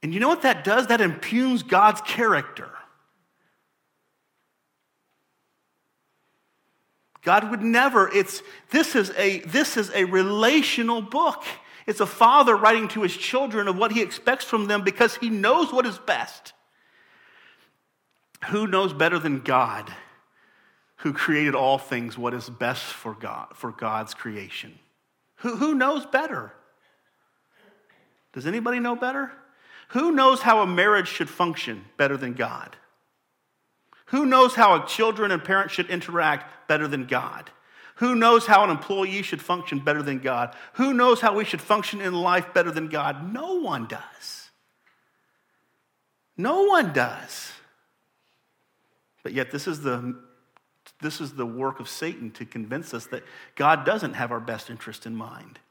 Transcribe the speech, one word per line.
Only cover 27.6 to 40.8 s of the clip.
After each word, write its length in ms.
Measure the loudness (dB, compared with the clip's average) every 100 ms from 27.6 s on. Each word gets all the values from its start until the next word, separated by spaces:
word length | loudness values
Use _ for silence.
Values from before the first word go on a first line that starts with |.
| _ _ _ _ _ _ _
Does 120 | -10 -6
anybody 340 | -4 -4 -4
know 160 | -4 -4
better? 360 | -4 -4 -8 -12 _ _ _ -20 -6
Who 240 | -2 0
knows 280 | 6 6 6
how 200 | 6 4
a 60 | 4
marriage 400 | 2 4 4 0
should 200 | -4 -6
function 560 | -2 -2 -2 -8 -10 -14 _
better 180 | 0 0
than 160 | -6
God? 420 | -6 -6 -6 -14 -20 _ _ _ _ _ _ _ _ _ _ _ _ _
Who 180 | 0
knows 300 | 2 6 6
how 280 | 8 6 6
a 40 | 2
children 440 | 0 0 0 -2
and 140 | -2
parents 300 | 0 0 0
should 160 | -4 -4
interact 800 | -4 -4 0 0 0 -6 -20 _
better 200 | -2 0
than 160 | -4
God? 460 | -4 -4 -4 -12 -16 -20 _ -20 -20 -2
Who 180 | 0
knows 320 | 4 6 6 8
how 180 | 6
an 60 | 6
employee 520 | 2 -2 -2 -2 -4
should 200 | -6 -10
function 360 | -4 -6 -4 -4
better 240 | 0 -2
than 180 | -2 -4
God? 360 | -4 -2 -4 -8 -20
Who 200 | -2